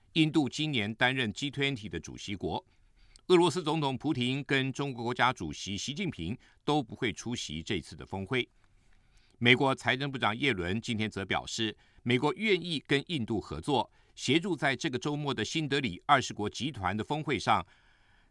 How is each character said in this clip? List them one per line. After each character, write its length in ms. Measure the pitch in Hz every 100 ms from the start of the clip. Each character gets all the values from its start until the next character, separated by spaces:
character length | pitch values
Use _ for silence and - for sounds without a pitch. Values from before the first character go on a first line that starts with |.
| _
印 180 | 165 156
度 160 | 156 131
今 240 | - 151
年 220 | 131 104 110
担 180 | 123
任 200 | 131 113
G 180 | - 143
twenty 380 | 135 139 127 104
的 100 | 85
主 160 | 71 62
席 220 | - 98
国， 280 | 85 98 - _ _ _ - - -
俄 80 | 175
罗 160 | 175
斯 100 | 180
总 200 | 156 156
统 160 | 139 127
普 160 | 143
廷 280 | 139 123 135 135
跟 260 | 135 135
中 220 | 131 143
国 100 | 117
国 100 | 117
家 200 | 123 123
主 180 | 127 80
席 240 | 73 92 98
习 180 | -
近 160 | 147 185
平 280 | - 82 123 - _
都 180 | - 151
不 140 | 127 -
会 160 | 117
出 240 | - 117 120
席 260 | - 78
这 200 | 82 95
次 160 | - 76
的 80 | 65
峰 200 | 95 95
会。 220 | 127 - _ _ _ _ - _ _ _ -
美 160 | 120
国 220 | 127 139 113
财 220 | 117 131
政 120 | 143
部 80 | 123
长 180 | 113 117
耶 160 | 139
伦 260 | 101 87 107
今 180 | 117 107
天 120 | 107
则 160 | 95 98
表 200 | 82 -
示， 300 | - 110 - _ _
美 140 | 120 131
国 160 | 147 -
愿 240 | 220 180
意 200 | 170 147 -
跟 160 | 143 -
印 180 | 160 110
度 160 | 107
合 180 | - 76
作， 320 | 110 131 - _ _ -
协 240 | - 156
助 160 | 208 151
在 180 | 147
这 160 | 127 165
个 80 | 123
周 160 | 151
末 200 | 147 143
的 100 | 135
新 240 | 175 165 151
德 140 | 143
里 200 | 123 85 -
二 160 | 139
十 120 | -
国 160 | 113 104
集 220 | - 131
团 240 | 143 92 107
的 80 |
峰 180 | 104 151
会 160 | 151 110
上 280 | 123 104 - _ _ _ _ _ _